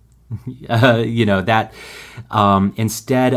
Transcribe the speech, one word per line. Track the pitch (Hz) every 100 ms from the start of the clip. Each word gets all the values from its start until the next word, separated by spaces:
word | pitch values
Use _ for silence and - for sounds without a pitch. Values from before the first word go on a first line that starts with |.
| _ _ -
<laughs> | 107 - 123 -
Uh, | 117 127 117
you | 117 117 104
know, | 98
that, | 92 110 107 - - - - - -
um, | 110 101 98 98 -
instead | 110 - - 127 127